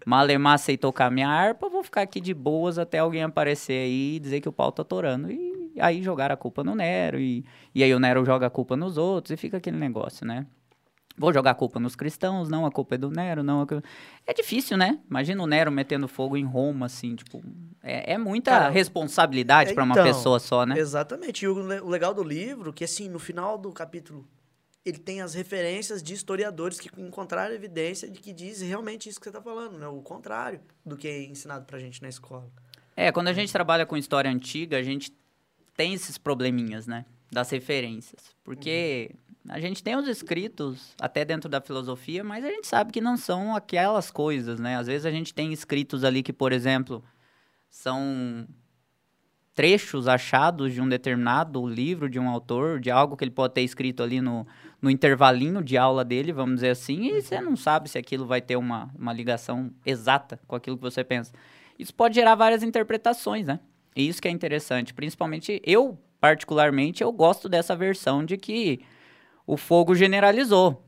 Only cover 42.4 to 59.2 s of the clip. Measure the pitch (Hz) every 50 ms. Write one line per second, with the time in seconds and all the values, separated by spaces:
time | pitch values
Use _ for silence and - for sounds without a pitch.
42.4 | 262 294 403 440 427 - - 208 208 226 208 226 220 240 247 240 - - 180 180
43.4 | 196 214 220 208 208 - - 175 180 196 220 208 165 - - - 147 156 151 135
44.4 | 120 117 117 113 117 123 127 123 120 120 135 147 147 165 156 160 160 - - -
45.4 | 151 160 156 151 - - 139 143 143 - - 131 131 135 127 131 131 - 131 -
46.4 | 135 131 131 127 120 131 135 131 127 - 131 110 - _ _ _ _ _ _ _
47.4 | _ _ _ _ _ _ _ - - 131 131 135 139 139 135 131 127 123 117 117
48.4 | 117 - - _ _ _ _ _ _ _ _ _ _ _ _ _ _ _ _ _
49.4 | _ _ _ - 143 165 190 208 - - - 139 120 127 127 123 - - - 131
50.4 | 143 170 175 156 139 135 123 123 127 131 123 127 127 135 127 120 120 120 123 143
51.4 | 165 165 139 131 123 123 117 113 127 156 185 170 147 139 123 127 127 123 120 123
52.4 | 123 - 127 123 139 160 165 139 123 127 123 131 143 151 143 - 147 127 117 -
53.4 | 131 127 - 131 127 123 - - 131 131 123 127 120 120 123 131 127 127 120 117
54.4 | 113 - - - - - - _ - 135 135 131 - 147 139 123 139 131 127 123
55.4 | 131 151 185 202 165 123 127 123 127 131 131 135 127 120 123 127 143 165 170 135
56.4 | 131 127 127 123 123 127 123 123 - - 139 170 226 277 427 427 403 - 381 -
57.4 | 370 349 277 - - - 151 160 151 151 - 127 123 - 135 131 131 120 127 123
58.4 | 123 - 123 123 123 123 120 110 113 127 135 - 120 120 117 117